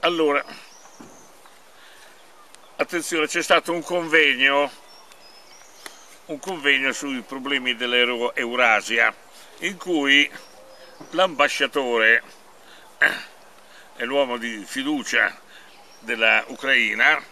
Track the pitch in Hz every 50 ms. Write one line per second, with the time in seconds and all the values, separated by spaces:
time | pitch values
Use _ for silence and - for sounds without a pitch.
0 | - 170 175 165 160 147 143 143 135 - - - - - - - - - - -
1 | - - - - - - - - - - - - - - - - - - - -
2 | - - - - - - - - - - - - - - - - - - - 175
3 | 156 - - 160 151 151 - 175 156 - 175 165 - - 170 175 156 - 175 175
4 | 170 160 151 160 156 143 135 123 131 139 139 143 143 139 - - - - - -
5 | - - - - - - - - - - - - - - - - - - - -
6 | - - - - - - 156 139 - 185 190 160 139 143 139 135 135 135 127 -
7 | - 143 135 127 110 - 135 135 127 139 143 135 127 127 123 113 123 120 123 123
8 | 123 120 123 117 120 120 - - 131 117 120 123 127 117 110 104 98 - 113 117
9 | 117 113 107 - - - - - - - - - - 175 202 175 - 180 175 156
10 | 143 139 139 143 143 143 - - - - - - - - - - - - - -
11 | - - - 160 190 190 160 127 143 143 - - 143 131 - 147 135 123 120 113
12 | 110 113 117 120 - - - - - - - - - - - - - - - -
13 | 147 147 - - - - - - - - - - - - - - - - - -
14 | 127 120 135 143 143 127 120 120 113 117 113 107 98 - - 135 131 143 151 143
15 | 113 - - 117 110 101 - - - - - - - - - - - - - -
16 | - 113 120 113 113 110 110 110 113 - 127 110 - 135 135 123 117 107 107 107
17 | 123 143 156 - - -